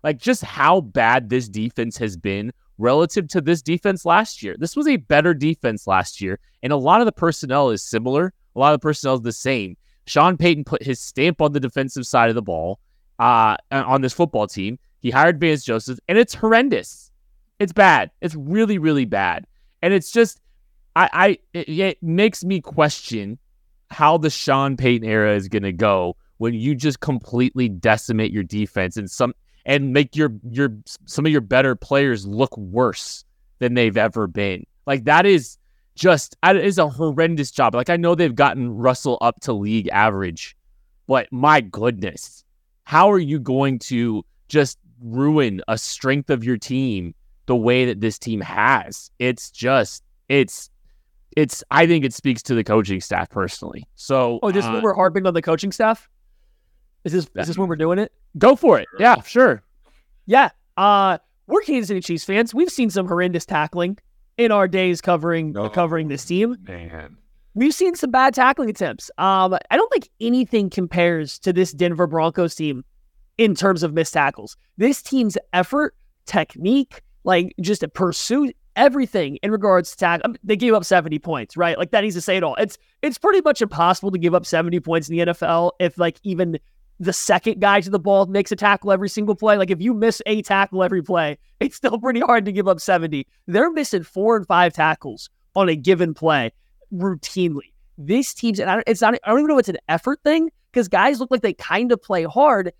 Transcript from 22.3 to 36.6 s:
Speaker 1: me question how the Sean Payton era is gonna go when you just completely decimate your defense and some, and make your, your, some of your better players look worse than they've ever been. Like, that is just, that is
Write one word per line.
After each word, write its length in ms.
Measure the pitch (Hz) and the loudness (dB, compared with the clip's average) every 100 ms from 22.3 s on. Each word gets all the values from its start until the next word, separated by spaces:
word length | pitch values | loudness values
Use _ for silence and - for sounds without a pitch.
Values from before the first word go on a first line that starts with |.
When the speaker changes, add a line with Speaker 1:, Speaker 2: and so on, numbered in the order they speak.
| - 175 | 0 -4
Speaker 1:
me 160 | 190 | -4
question 760 | - 147 151 - - 113 101 120 _ _ _ _ - | -4 0 0 0 -8 -8 -8 -10 _ _ _ _ -16
how 280 | - 151 165 | 0 2 4
the 120 | 156 | 0
Sean 480 | - - 135 139 127 | -2 0 0 0 0
Payton 300 | 127 120 110 | 0 0 0
era 280 | 110 107 104 | 2 2 2
is 140 | 95 | 0
gonna 240 | 107 98 | -4 -4
go 420 | 87 107 98 87 87 _ - | 0 2 2 0 -6 _ -6
when 160 | 117 | -4
you 220 | 117 123 135 | -2 -2 -2
just 260 | 147 131 | -2 -4
completely 680 | - 127 - 120 127 131 123 | -4 -6 -4 0 0 0 -4
decimate 640 | 92 113 107 - 113 110 | 0 2 2 0 -2 -2
your 120 | 104 | -4
defense 520 | 90 104 104 - 92 110 | -6 -4 -4 -4 -6 -6
and 160 | 98 | -10
some, 220 | - 123 - _ _ - | -2 -4 -4 _ _ -2
and 280 | 143 139 | -2 0
make 220 | 131 139 147 | 0 0 0
your, 180 | 151 107 120 | -2 -4 -10
your, 200 | 117 139 107 - - - | -4 -4 -4 -18 -20 -12
some 200 | - 151 | -4 0
of 60 | |
your 100 | 147 | 0
better 340 | 104 127 135 123 | 2 2 2 0
players 500 | - 139 139 113 98 | 0 2 2 0 -4
look 320 | 104 131 - | -2 -2 -4
worse 680 | 95 104 123 92 - - - _ _ - | -6 0 0 -2 -10 -16 -20 _ _ -6
than 140 | 123 | -2
they've 240 | 123 117 101 | 0 0 2
ever 280 | 107 117 101 | 0 0 -4
been. 400 | 85 101 90 - _ - | -2 -4 -4 -12 _ -6
Like, 160 | 139 | -4
that 220 | 113 156 196 | 2 4 6
is 320 | 180 123 - _ _ _ - | 4 2 -14 _ _ _ -2
just, 420 | 185 160 - - | 2 2 0 0
that 120 | 170 | 2
is 220 | 190 | 4